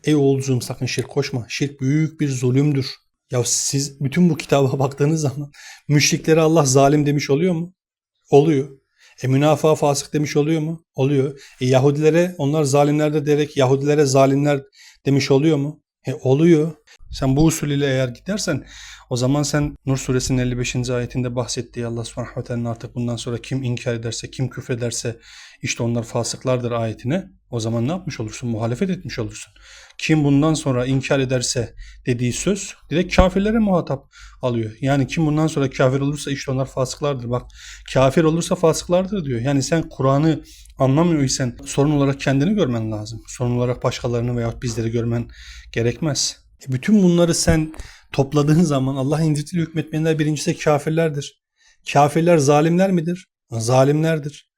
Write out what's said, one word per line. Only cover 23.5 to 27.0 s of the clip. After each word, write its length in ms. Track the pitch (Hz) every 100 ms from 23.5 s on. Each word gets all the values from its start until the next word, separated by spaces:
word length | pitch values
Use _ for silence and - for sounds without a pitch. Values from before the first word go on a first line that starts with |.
| 131
inkar 300 | 123 120 123
ederse, 380 | 117 117 - -
kim 180 | - 127
küfrederse 680 | - - 120 120 - 123 110 - - - -
işte 220 | 120 -
onlar 200 | 117 120
fasıklardır 680 | 117 123 113 - 131 127 120
ayetine 560 | 117 113 104